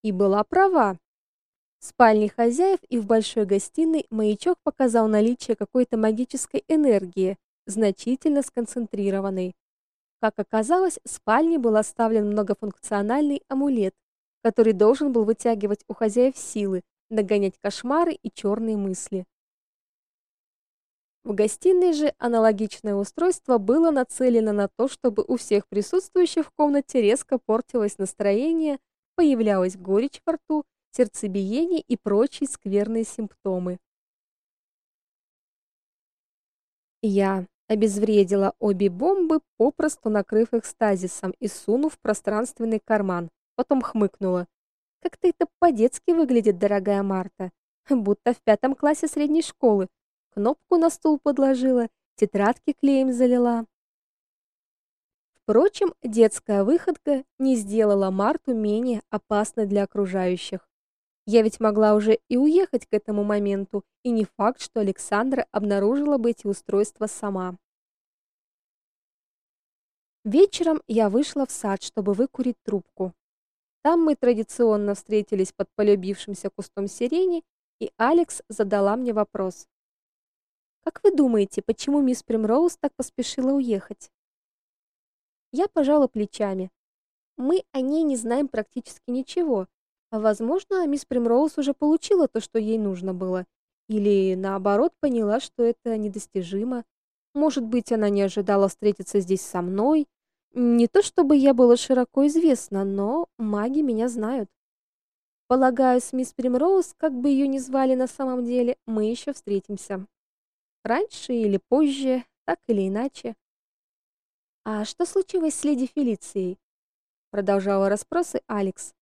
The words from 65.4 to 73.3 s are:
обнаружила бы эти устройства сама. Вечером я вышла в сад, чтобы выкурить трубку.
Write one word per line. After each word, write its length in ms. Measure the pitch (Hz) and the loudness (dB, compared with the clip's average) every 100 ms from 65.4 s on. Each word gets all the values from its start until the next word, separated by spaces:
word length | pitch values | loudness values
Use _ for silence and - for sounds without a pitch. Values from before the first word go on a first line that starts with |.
| - | -4
обнаружила 640 | 208 208 202 202 269 294 277 | -4 -2 0 0 0 0 0
бы 120 | 233 | 0
эти 180 | 233 208 | -2 -6
устройства 600 | 196 - 196 208 _ 214 | -8 -2 -2 -2 _ -10
сама. 500 | - 208 190 180 180 _ _ _ _ _ _ _ _ _ _ _ _ _ _ _ _ _ _ _ _ _ _ _ _ _ _ | -6 -8 -6 -8 -12 _ _ _ _ _ _ _ _ _ _ _ _ _ _ _ _ _ _ _ _ _ _ _ _ _ _
Вечером 580 | 220 254 403 - 330 311 - | -2 2 2 2 -2 -2 -2
я 220 | 226 208 | 0 2
вышла 360 | 214 285 285 262 | 0 -2 -4 -6
в 60 | |
сад, 320 | - 208 196 | -6 -6 -6
чтобы 300 | - - 196 | -8 -6 -4
выкурить 440 | 196 262 - 254 233 | -2 -2 -2 -6 -6
трубку. 500 | - 202 - _ 185 - _ | -6 -6 -8 _ -10 -10 _